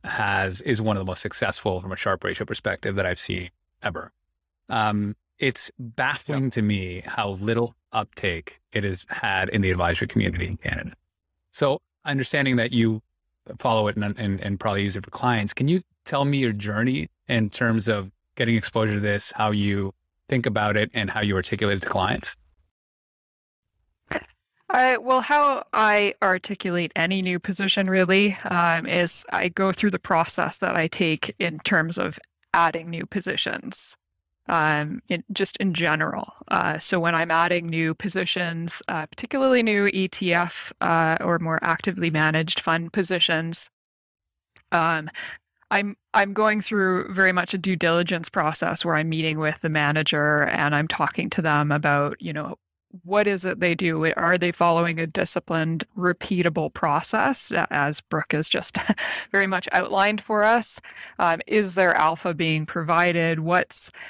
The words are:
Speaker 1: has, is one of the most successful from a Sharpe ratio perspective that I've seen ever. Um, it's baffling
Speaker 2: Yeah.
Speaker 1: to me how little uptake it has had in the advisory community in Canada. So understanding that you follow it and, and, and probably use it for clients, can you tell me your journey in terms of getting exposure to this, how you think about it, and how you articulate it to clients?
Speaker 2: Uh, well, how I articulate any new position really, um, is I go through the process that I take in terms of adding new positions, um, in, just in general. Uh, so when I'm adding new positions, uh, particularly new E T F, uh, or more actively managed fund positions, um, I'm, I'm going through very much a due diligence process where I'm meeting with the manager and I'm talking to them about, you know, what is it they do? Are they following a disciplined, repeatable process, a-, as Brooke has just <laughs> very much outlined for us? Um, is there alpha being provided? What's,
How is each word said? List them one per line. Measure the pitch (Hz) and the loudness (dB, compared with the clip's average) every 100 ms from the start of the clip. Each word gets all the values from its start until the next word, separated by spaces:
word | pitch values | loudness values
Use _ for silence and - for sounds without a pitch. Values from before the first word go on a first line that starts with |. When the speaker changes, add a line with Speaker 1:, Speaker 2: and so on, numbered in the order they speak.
Speaker 1:
has, | - - 101 98 95 92 | -8 -4 0 0 -2 -4
is | - 110 | -2 -2
one | 110 101 | 0 -2
of | |
the | |
most | 95 90 | -2 -6
successful | 104 - 104 - 104 92 | -6 -4 -2 -2 -2 -4
from | 92 | -6
a | 92 | -4
Sharpe | 104 95 | -2 -2
ratio | 95 87 | -2 -6
perspective | - - - - 101 98 | -6 -6 -4 -4 -4 -2
that | 92 | -2
I've | 87 | -2
seen | - 92 87 _ _ _ | -4 -6 -8 _ _ _
ever. | 104 - - _ _ _ _ _ - | -6 -6 -12 _ _ _ _ _ -4
Um, | 117 107 104 101 107 _ - | 0 0 0 -2 -6 _ -2
it's | 139 - - - | -2 -2 -8 -10
baffling | 120 110 131 143 - 143 135 | -14 -4 -2 -2 -4 -2 -2
Speaker 2:
Yeah. | |
Speaker 1:
to | 117 | 0
me | 104 101 92 90 - | 0 0 -2 -8 -10
how | - 104 | -4 -4
little | 95 101 113 117 - _ | -4 -2 0 0 -6 _
uptake | 110 101 - 98 82 - - _ | -6 -6 -4 -4 -4 -8 -20 _
it | 110 | -4
has | 101 90 - | -2 -4 -8
had | - 110 95 95 | -6 -2 0 0
in | 107 | 2
the | 95 | 2
advisory | 90 87 87 - | 2 2 0 0
community | 110 98 87 90 | 0 0 -2 -4
in | 92 | -6
Canada. | - - - - _ _ _ _ _ | -6 -8 -10 -16 _ _ _ _ _
So | - 143 139 _ _ | -2 0 0 _ _
understanding | 151 139 127 147 135 123 | -4 -2 0 0 2 2
that | 117 | 2
you | 120 113 110 _ _ _ _ - - | 2 2 2 _ _ _ _ -20 -4
follow | 127 113 104 | 0 2 2
it | |
and, | 104 104 101 | 0 -4 -2
and, | 107 98 | -2 -2
and | 104 98 | -4 -4
probably | 110 101 | -2 0
use | 101 98 | -2 -4
it | |
for | - | -10
clients, | - 123 117 101 | -4 0 0 -2
can | - 139 | 0 2
you | 180 - _ | 2 -2 _
tell | - 143 | -4 -2
me | 139 143 | 0 2
your | 123 | 0
journey | 104 101 104 123 135 160 _ - | 0 -2 0 0 0 -6 _ -2
in | 120 104 | 0 0
terms | - 117 113 104 | 0 0 0 0
of | 104 95 _ _ | -2 -4 _ _
getting | - 117 117 | -2 2 2
exposure | - 117 110 | 0 0 0
to | 104 | 0
this, | 104 101 - - | 0 0 -2 -2
how | 107 | 0
you | 104 101 101 98 - _ _ - | 2 0 0 -4 -8 _ _ -2
think | 131 117 | 0 0
about | 107 104 104 | 0 2 2
it, | 107 | 0
and | 120 98 | -2 -2
how | 110 | -2
you | 104 95 | 0 0
articulate | - 98 104 98 | 0 -2 0 0
it | |
to | - | -2
clients? | - 95 - - - _ _ _ _ _ _ _ _ _ _ _ _ _ _ _ _ - 302 - _ _ _ - | -2 0 -2 -6 -10 _ _ _ _ _ _ _ _ _ _ _ _ _ _ _ _ -8 -8 -8 _ _ _ -2
Speaker 2:
Uh, | 254 254 247 | 2 4 2
well, | 240 262 | 2 2
how | 247 294 285 262 - | 4 4 4 2 -2
I | - 214 208 202 - | 2 4 4 2 2
articulate | 196 185 - 202 185 175 170 | 2 2 -2 -6 -2 -2 -2
any | - 165 190 | 0 0 0
new | 185 175 | 0 -2
position | - 180 196 202 190 | -4 -4 0 2 2
really, | 190 180 190 208 190 | 4 4 4 4 0
um, | - 180 170 165 165 | -4 0 2 2 0
is | 175 175 - - | 0 2 0 0
I | - 180 | -2 -2
go | 170 190 | 0 0
through | 185 208 | 2 0
the | 185 | 0
process | - 165 170 - - - | 0 0 2 0 -2 -2
that | 180 175 | -2 0
I | 160 | -2
take | - 170 156 - - | 0 0 0 -4 -4
in | 175 156 | -6 -4
terms | - 175 160 170 | 0 0 0 -2
of | 90 156 _ _ _ | -4 -6 _ _ _
adding | - 165 165 165 | 2 2 0 -8
new | 170 | -8
positions, | 165 202 180 - - - - - - - _ _ _ _ - | -6 -6 -4 -4 -4 -4 -8 -10 -10 -12 _ _ _ _ -2
um, | 170 156 147 151 - - | 0 2 0 -2 -8 -6
in, | 175 - | -6 -6
just | 202 196 - | -4 -4 -2
in | 196 | -2
general. | 160 165 156 156 - - - - | 0 0 0 -2 -4 -8 -14 -4
Uh, | - 170 160 | 0 0 -2
so | - 185 | 0 0
when | 165 165 | 2 0
I'm | 165 | 2
adding | 165 170 175 170 | 2 2 0 -2
new | 160 160 | 0 0
positions, | 156 202 185 175 185 175 170 170 - - | 0 -4 -2 -2 -2 -4 -4 -6 -8 -6
uh, | 165 156 | -6 -6
particularly | - 247 277 262 247 | -10 -6 0 4 4
new | 226 208 202 | 4 2 2
E | 190 185 | 2 -2
T | - 180 | 0 0
F, | 170 175 - - - | 2 0 -4 -12 -4
uh, | 175 165 160 160 | 2 4 4 2
or | - 170 | 0 0
more | 165 160 | 0 -2
actively | 175 160 - 185 170 | 0 -2 -2 -2 0
managed | 156 156 156 160 - | 2 2 2 0 -2
fund | - 165 165 | 0 -2 0
positions, | - 175 180 - 160 165 170 - _ _ _ _ _ _ _ _ _ - | -2 0 0 2 0 -2 -6 -10 _ _ _ _ _ _ _ _ _ -4
um, | 170 165 160 156 - - - _ _ - | 0 2 0 -4 -12 -14 -16 _ _ -2
I'm, | 202 202 - _ | -2 -2 -8 _
I'm | - 196 | 2 2
going | 202 214 214 | 2 2 2
through | - 214 190 185 - | 0 0 2 2 -2
very | 190 190 | 2 2
much | 180 175 | 2 0
a | 196 | -2
due | 190 180 | -2 0
diligence | 170 170 170 175 170 | 2 2 2 -2 -4
process | 196 151 160 170 165 | -2 0 0 -2 -2
where | 170 | 0
I'm | 156 160 | 0 0
meeting | 160 160 156 | -2 -2 0
with | 156 160 | -2 -2
the | 165 | -2
manager | 156 147 156 156 151 147 147 | 0 2 2 2 2 2 2
and | 143 - 147 147 | 2 2 2 2
I'm | 156 | 0
talking | - 147 - - | 0 -2 -2 -4
to | - | 0
them | 160 147 147 | 2 2 2
about, | 147 151 143 143 - | 2 2 2 0 -4
you | 170 | -8
know, | 147 151 - _ _ _ 185 | -8 -8 -12 _ _ _ -18
what | 175 208 208 | -2 2 2
is | 196 | 2
it | 185 180 | -2 0
they | 175 165 | 0 2
do? | 175 160 160 - | 0 2 0 2
Are | 170 180 | 2 2
they | 170 | 2
following | 170 175 165 170 165 | 2 4 4 2 -2
a | 165 | -4
disciplined, | 190 185 175 - 165 160 165 - - | -2 0 -2 -2 -2 0 -2 -6 -2
repeatable | 180 175 - 185 170 160 156 | 0 0 -2 0 0 0 -4
process, | - 160 147 - 220 262 262 - | -2 0 0 0 0 0 0 -2
a-, | - - | -2 -2
as | 147 143 151 | 0 -2 -2
Brooke | - 160 - | -4 -6 -2
has | 151 160 | 0 0
just | - - - - 202 | 0 -2 -4 -2 -2
<laughs> | - - - | -2 -6 -2
very | 196 196 | 0 2
much | 185 - | -2 0
outlined | - - 196 202 214 | 0 2 2 2 2
for | - 214 | -2 2
us? | 214 233 220 - - - - - | 4 4 2 -8 -12 -20 -16 0
Um, | 175 165 - | 0 0 2
is | 214 196 175 | 2 2 2
there | 180 | 4
alpha | - 156 160 180 | 6 4 2 -2
being | 160 165 156 156 | -2 0 0 -2
provided? | 175 160 170 175 170 165 160 | -4 0 2 4 2 2 0
What's, | 160 180 - - - - - | 2 2 0 -4 -8 -10 -20